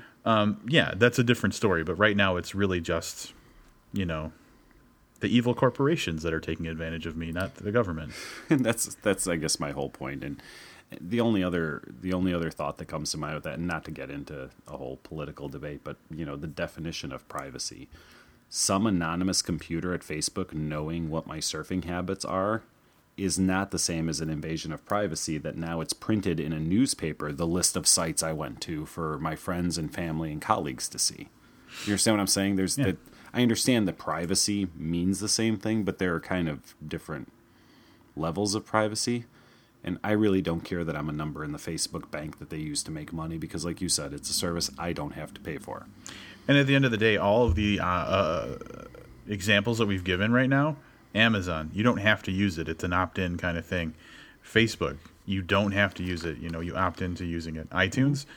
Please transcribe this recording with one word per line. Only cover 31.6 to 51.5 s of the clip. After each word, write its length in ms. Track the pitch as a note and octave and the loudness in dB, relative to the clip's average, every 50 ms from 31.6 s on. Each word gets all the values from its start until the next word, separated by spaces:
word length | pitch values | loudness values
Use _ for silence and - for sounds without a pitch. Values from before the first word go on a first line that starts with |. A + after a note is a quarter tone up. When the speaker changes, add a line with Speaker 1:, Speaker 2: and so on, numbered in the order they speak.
| - - - - - | -20 -18 -12 -6 -2
Speaker 2:
You 80 | G#2 G2+ | 0 2
understand 240 | F#2+ - A2+ G#2+ | 4 4 4 4
what 40 | G#2 | 4
I'm 60 | G2+ | 4
saying? 280 | G2 - G2+ G2 G2 G2+ | 2 2 2 2 2 2
There's 220 | F#2+ F#2+ F2+ - | 2 2 0 2
Speaker 1:
Yeah. 80 | C#3 C#3 | 2 2
Speaker 2:
the, 120 | F#2+ E2 - - - - - - - - | 0 0 -2 -6 -18 -20 -20 -14 -4 2
I 80 | A#2 | 4
understand 460 | B2 A#2 A2+ - - C3 B2 A#2 G#2 | 4 4 4 4 4 4 4 4 4
that 100 | F2+ D#2+ | 2 -2
privacy 680 | - - - D2+ E2 F2 E2+ F#2+ - - G#2 G#2 G2+ F#2+ F2 D#2+ | -4 -4 -4 -4 -2 0 0 2 2 2 2 2 0 0 -2 -4
means 440 | D#2 D2+ D#2+ E2+ E2+ F2 F#2+ G2 - | -4 -4 -2 0 2 2 2 0 0
the 100 | G#2 G#2 | 0 0
same 280 | - - A2+ A2+ A2 | 2 2 2 2 2
thing, 260 | G2 - A2 A2+ A2 G2 | 0 0 0 0 0 0
but 160 | F#2 F2 - | 0 0 0
there 140 | F#2+ F2+ E2 | 0 0 0
are 40 | E2 | -2
kind 300 | - - F#2 F2+ E2+ D#2+ | -2 -2 -2 0 0 -2
of 240 | D2 A#1+ - - - - D#2 | -4 -6 -10 -18 -20 -16 -12
different 460 | D2 E2 D#2+ - - D2+ C2+ - - - _ _ _ _ _ _ _ - - - _ - _ _ _ - | -8 -8 -8 -8 -8 -10 -10 -10 -14 -18 _ _ _ _ _ _ _ -20 -20 -20 _ -20 _ _ _ -8
levels 380 | D2 D#2+ E2 D#2+ F#2+ G#2 G#2 G2+ | -4 -2 -2 0 0 0 0 0
of 100 | G#2+ - | -2 -2
privacy. 600 | - - A2 G#2+ G#2 G#2+ - - B2 B2 A#2+ A#2 - - - - - - _ _ _ _ _ - | 0 0 2 2 2 0 -2 -2 -2 -2 -2 -4 -8 -18 -20 -20 -20 -20 _ _ _ _ _ -6
And 140 | - F#2 - - | -6 -6 -2 0
I 80 | G#2 | 2
really 300 | G#2+ G#2+ G#2+ G#2 F#2+ F#2+ | 4 4 6 6 4 4
don't 200 | E2 E2+ E2+ E2 | 4 2 0 -2
care 220 | - - F#2 F2 E2 | -2 -4 -4 -4 -2
that 120 | D#2+ D2+ | -2 -4
I'm 140 | D2 D2+ D#2 | -4 -4 -4
a 40 | D2+ | -4
number 300 | D2+ D2+ D#2 D2 D2+ D2+ | -4 -4 -4 -6 -6 -6
in 80 | D2 D2 | -6 -8
the 40 | |
Facebook 540 | D2 - F2 E2 D#2 - - - E2 D2+ - | -8 -6 -6 -4 -4 -4 -4 -6 -8 -10 -8
bank 280 | - D2+ D#2 D#2 - - | -10 -8 -8 -8 -10 -12
that 100 | - - | -12 -10
they 80 | D#2+ D#2 | -8 -6
use 240 | D#2 D2+ D2 - - | -6 -4 -4 -4 -4
to 80 | D#2+ | -6
make 200 | D#2 D2+ D2+ - - | -6 -8 -8 -8 -8
money 240 | D#2+ D#2+ E2 E2 | -6 -6 -6 -6
because, 260 | D#2+ D#2 D#2 - E2 D#2 | -6 -8 -8 -6 -6 -4
like 160 | F2 D#2+ - | -4 -4 -4
you 80 | F#2 E2 | -2 0
said, 240 | - - D2 C#2 D2 | 0 -2 -2 -4 -8
it's 160 | D2 - - | -8 -6 -4
a 40 | - | -2
service 360 | - F#2+ F2 E2+ E2+ E2 - - | -2 0 0 0 -2 -2 -4 -4
I 160 | - E2+ F2 D#2+ | -6 -4 -4 -4
don't 200 | D2 D2 D2 - | -4 -6 -8 -8
have 200 | D2+ D2+ - - | -10 -12 -12 -12
to 80 | - | -12
pay 160 | - E2+ D2+ | -10 -10 -10
for. 280 | C2+ - - - - - - - - - - - - - - - - - | -10 -8 -10 -12 -12 -14 -18 -20 -18 -16 -16 -16 -16 -16 -18 -20 -4 2
Speaker 1:
And 100 | - C#3+ | 6 6
at 80 | C#3+ C#3 | 6 8
the 80 | C3+ C#3 | 6 6
end 100 | C#3 C#3 | 6 6
of 60 | B2 | 6
the 60 | A2+ | 4
day, 200 | G2+ A2 A2+ G#2 | 6 6 6 6
all 280 | F2+ F#2 G2+ G#2 B2 B2 | 6 6 6 6 6 6
of 100 | A2+ F#2+ | 6 4
the, 240 | A2 G#2 G#2 G2+ - | 4 4 4 4 2
uh, 60 | E2+ | 2
uh, 720 | F2+ F2+ F2+ D#2+ - F#2+ G2 G2 D#2 E2+ D2 A1 A#1+ - - - - - - - - - - - - - - - | 2 2 2 2 2 4 4 4 4 2 0 -2 -4 -6 -10 -10 -14 -14 -14 -16 -16 -18 -18 -20 -20 -20 -14 -8
examples 500 | - G#2 F#2+ F2 G#2+ G#2 G2+ G2+ A#2+ A#2 | -6 -4 0 4 6 6 6 6 4 2
that 80 | A2+ A2+ | 2 2
we've 180 | G2+ F#2+ F#2 F2 | 2 2 0 2
given 280 | F#2 F2+ F2 G2+ A2+ | 2 2 2 4 4
right 180 | A#2+ B2+ C3 C3 | 4 4 4 4
now, 280 | C3+ C#3 C#3+ D#3 D3 - - - - - - - - | 4 4 4 2 0 -4 -10 -20 -20 -20 -12 -2 2
Amazon, 580 | G#2 A2+ A2+ A2 G2 F2 F2+ | 4 6 6 4 2 0 0